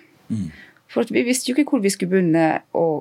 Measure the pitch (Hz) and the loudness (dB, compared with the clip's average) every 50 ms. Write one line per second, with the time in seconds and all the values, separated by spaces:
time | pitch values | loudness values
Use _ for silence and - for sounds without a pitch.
0 | - _ _ _ _ - - 110 92 80 76 - - - - _ _ - - 233 | -20 _ _ _ _ -8 -6 -6 -6 -8 -10 -16 -20 -20 -20 _ _ -8 -4 -4
1 | 233 226 - 254 254 240 254 254 - - 247 302 294 285 - 254 196 196 196 - | -2 0 0 0 0 0 0 -2 -2 -4 0 0 0 0 0 0 0 0 -2 -2
2 | 190 175 180 190 185 170 156 165 165 160 151 - - _ - - 170 165 156 147 | -2 0 2 2 2 4 2 2 2 2 0 -2 -4 _ -2 0 0 0 0 -2